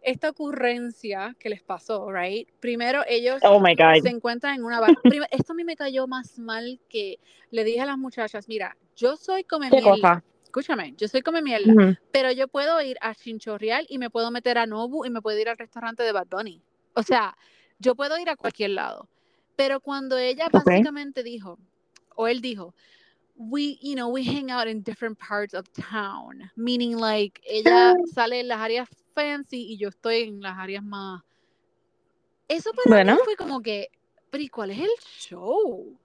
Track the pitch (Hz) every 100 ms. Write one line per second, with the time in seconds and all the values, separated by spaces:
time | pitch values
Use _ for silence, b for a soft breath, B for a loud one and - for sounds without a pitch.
0 | - 254 311 311 294 - 247 240 240 226
1 | 226 196 202 247 226 202 _ 180 - 214
2 | 185 190 180 208 - _ 240 233 240 269
3 | - 240 240 269 208 202 190 170 165 160
4 | 196 240 233 240 285 277 233 233 220 320
5 | 247 285 294 269 - 330 339 320 285 262
6 | 262 254 247 - 226 220 233 254 _ 226
7 | 202 - _ _ _ 226 220 233 269 277
8 | 262 247 220 214 208 220 185 - _ _
9 | 240 302 - 381 370 320 269 262 226 202
10 | 190 170 - _ _ - 285 311 - 262
11 | 214 262 262 330 302 226 202 220 190 185
12 | _ 277 262 254 262 277 285 330 285 254
13 | 226 220 - 220 220 208 214 240 330 277
14 | 240 226 226 240 247 240 226 214 240 294
15 | 254 233 214 214 220 226 226 - 226 226
16 | 233 202 175 190 220 165 _ _ _ -
17 | 220 254 208 - _ _ _ _ 220 247
18 | 277 311 349 285 - - 202 196 65 52
19 | - _ _ _ _ - 269 269 269 277
20 | 269 254 254 262 330 - 285 185 247 285
21 | 285 269 240 240 190 170 _ _ _ _
22 | _ - 226 247 247 214 175 _ _ _
23 | _ _ _ _ 220 277 294 277 269 277
24 | 240 254 247 285 269 247 226 220 202 208
25 | 233 214 - 208 208 185 185 - - 214
26 | 202 90 62 67 190 - 233 247 240 233
27 | 220 214 208 - - 214 220 359 370 359
28 | 349 294 233 247 247 226 220 233 247 _
29 | _ - 294 285 277 254 220 214 202 -
30 | 226 226 226 202 196 185 190 196 208 202
31 | 196 185 _ _ _ _ _ _ _ _
32 | _ _ _ _ _ 330 440 453 494 220
33 | 190 277 508 415 302 269 220 208 196 _
34 | _ _ _ 226 285 - 202 202 359 466
35 | - - - 175 185 330 415 - - -